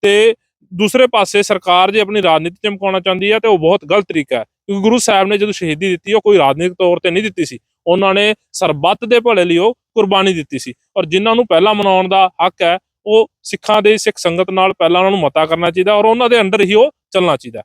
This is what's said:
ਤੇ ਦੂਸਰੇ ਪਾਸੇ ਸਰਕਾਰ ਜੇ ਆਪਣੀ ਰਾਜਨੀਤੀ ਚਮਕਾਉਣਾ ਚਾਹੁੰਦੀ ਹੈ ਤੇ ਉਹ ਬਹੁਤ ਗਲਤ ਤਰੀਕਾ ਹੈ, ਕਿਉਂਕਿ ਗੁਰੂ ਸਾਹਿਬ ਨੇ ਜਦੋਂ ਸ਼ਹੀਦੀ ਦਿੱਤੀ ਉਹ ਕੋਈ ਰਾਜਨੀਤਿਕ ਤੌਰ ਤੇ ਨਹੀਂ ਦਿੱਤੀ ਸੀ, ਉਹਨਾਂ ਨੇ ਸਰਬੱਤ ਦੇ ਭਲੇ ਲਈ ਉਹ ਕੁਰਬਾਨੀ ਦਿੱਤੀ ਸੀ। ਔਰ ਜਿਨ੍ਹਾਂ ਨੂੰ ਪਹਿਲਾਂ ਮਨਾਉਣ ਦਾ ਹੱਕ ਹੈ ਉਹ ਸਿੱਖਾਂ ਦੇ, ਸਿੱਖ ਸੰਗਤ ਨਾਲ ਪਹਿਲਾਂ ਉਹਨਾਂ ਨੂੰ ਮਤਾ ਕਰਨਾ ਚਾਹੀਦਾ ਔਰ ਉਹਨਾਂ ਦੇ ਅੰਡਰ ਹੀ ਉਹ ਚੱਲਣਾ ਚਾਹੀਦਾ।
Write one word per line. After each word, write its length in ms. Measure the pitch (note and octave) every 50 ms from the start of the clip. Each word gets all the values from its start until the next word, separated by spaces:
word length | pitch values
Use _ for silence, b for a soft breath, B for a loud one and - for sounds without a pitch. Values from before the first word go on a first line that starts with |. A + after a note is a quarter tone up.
| -
ਤੇ 320 | G3+ G3+ G#3 G#3+ A3+ A3+ _ _ _ _ _ _ _ F#3
ਦੂਸਰੇ 320 | F3 G#3 G3+ - B3 B3+
ਪਾਸੇ 360 | B3 - A3 G3 - - G3+ G3+
ਸਰਕਾਰ 480 | - G#3+ F#3 _ F#3 F3 F3+ F#3 G3
ਜੇ 100 | G3+ A3
ਆਪਣੀ 220 | G#3 F#3+ G#3 G#3+ F#3
ਰਾਜਨੀਤੀ 460 | F3 D#3+ D#3 D#3+ F3 F3+ _ - G#3
ਚਮਕਾਉਣਾ 320 | G3+ F#3 G3 G3 F#3+ F#3+
ਚਾਹੁੰਦੀ 320 | F3+ G3 F#3 F#3 F#3+ G3+ G#3+
ਹੈ 60 | A3
ਤੇ 100 | A3 A3+
ਉਹ 100 | G#3 F3+
ਬਹੁਤ 260 | D#3 D#3+ F#3+ G3+ -
ਗਲਤ 200 | D3 F3 G#3 G3 _
ਤਰੀਕਾ 300 | E3 D#3+ C#3+ _ C3 A#2+
ਹੈ, 60 | G#2+
ਕਿਉਂਕਿ 380 | _ _ _ _ - G3 G3 F#3+
ਗੁਰੂ 160 | A3 A#3 B3
ਸਾਹਿਬ 300 | A3+ - G#3 G3 G3 G3
ਨੇ 100 | G#3 G#3
ਜਦੋਂ 140 | G3+ G#3+ F#3+
ਸ਼ਹੀਦੀ 380 | - F3+ E3 D#3 D3+ F#3 G3
ਦਿੱਤੀ 220 | F3+ E3 _ G3 G#3
ਉਹ 80 | A3
ਕੋਈ 180 | - G#3 G#3 F3+
ਰਾਜਨੀਤਿਕ 340 | D3 C3+ C#3 D3 E3+ F#3 F3+
ਤੌਰ 260 | _ F#3+ F3 F3 E3+ _
ਤੇ 80 | F#3
ਨਹੀਂ 120 | E3+ F#3 G#3+
ਦਿੱਤੀ 220 | G#3+ F#3+ - E3
ਸੀ, 140 | - C3 A#2 _ _ _ _ _
ਉਹਨਾਂ 280 | E3+ F3 F#3+ G3 F#3+ F#3+
ਨੇ 200 | G3 G#3 G#3+ G#3+ _ _ _ _
ਸਰਬੱਤ 520 | - F#3+ E3 D3+ D3 C#3+ F3 G#3 - -
ਦੇ 160 | G#3+ B3 A#3+
ਭਲੇ 240 | A3+ A#3+ A3+ F#3+ F3
ਲਈ 140 | F3 E3+ E3+
ਉਹ 160 | F#3 A3+ B3 _ _ _ _
ਕੁਰਬਾਨੀ 400 | A3+ G#3 F#3+ G3+ G3 F#3+ G3 F#3
ਦਿੱਤੀ 240 | E3 D3 _ - C3
ਸੀ। 160 | - B2+ A#2+ _ _ _ _
ਔਰ 100 | G3+ F3+
ਜਿਨ੍ਹਾਂ 280 | D#3 D#3+ F#3 G3+ A3+ A3+
ਨੂੰ 120 | A#3 B3
ਪਹਿਲਾਂ 280 | G#3+ - E3 F3+ G#3+ G#3+
ਮਨਾਉਣ 340 | G#3 G3+ G3 F#3+ F#3 F#3 F#3
ਦਾ 220 | F#3+ F#3+ F#3+ F#3 _ _ E3
ਹੱਕ 160 | F#3 _ _ F#3
ਹੈ 160 | E3+ E3+ F#3 _ _ _ _ _
ਉਹ 240 | G#3 G#3+ A3 A3 - _ _ _
ਸਿੱਖਾਂ 400 | - - - _ - G#3+ G#3+ G3
ਦੇ, 140 | G#3 A3
ਸਿੱਖ 220 | G#3+ - A3+ - -
ਸੰਗਤ 320 | - F3+ E3 E3+ F#3 F#3
ਨਾਲ 220 | F#3+ F#3+ F#3 F#3+ F#3+
ਪਹਿਲਾਂ 280 | _ F3 E3 F3 F3+
ਉਹਨਾਂ 100 | F#3 F#3+
ਨੂੰ 100 | G3 G3
ਮਤਾ 260 | D#3+ C#3+ C3+ D#3 D#3
ਕਰਨਾ 240 | D#3 E3 E3 F3 E3+
ਚਾਹੀਦਾ 240 | E3 F#3 F#3 G3 G#3+
ਔਰ 100 | G#3 G#3
ਉਹਨਾਂ 240 | A3 A3+ A#3+ B3 A#3+
ਦੇ 120 | A#3+ A#3
ਅੰਡਰ 200 | G#3 F#3+ F#3+ G#3+
ਹੀ 140 | G3+ F#3 G3+
ਉਹ 160 | G#3+ B3 D4+ _ _ _ _
ਚੱਲਣਾ 260 | - F#3+ F3+ E3+ D3
ਚਾਹੀਦਾ। 260 | C3 - B2 A2+ A2 -